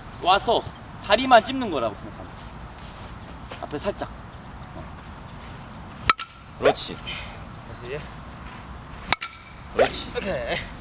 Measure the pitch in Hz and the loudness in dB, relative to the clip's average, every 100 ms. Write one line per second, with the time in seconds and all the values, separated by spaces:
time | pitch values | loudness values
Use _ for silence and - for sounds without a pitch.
0 | - - 170 190 240 190 - - - - | -12 0 6 6 6 4 2 -6 -12 -6
1 | - 214 262 233 226 262 233 147 113 98 | 4 6 12 10 10 2 0 2 2 0
2 | 107 - 90 - - - - - - - | -8 -10 -12 -12 -12 -12 -12 -12 -12 -12
3 | - - - - - - - 147 - - | -12 -12 -12 -12 -12 -8 -6 -4 -2 -2
4 | - - - - - - - - - - | -4 -8 -12 -12 -12 -12 -12 -12 -10 -12
5 | - - - - - - - - - - | -12 -12 -12 -12 -12 -12 -12 -12 -12 -2
6 | - - - - - - 113 - - 87 | 2 2 0 -10 -14 4 6 6 2 -4
7 | - - - - - - - - 120 143 | -6 -6 -6 -10 -12 -12 -12 -10 -8 -8
8 | 139 - - - - - - - - - | -8 -10 -12 -12 -12 -12 -12 -12 -12 -12
9 | - - - - - - - - - - | -2 -2 -2 -12 -16 -16 0 4 4 4
10 | - 247 202 151 120 170 - - | -4 -4 -2 -2 0 -2 -4 -10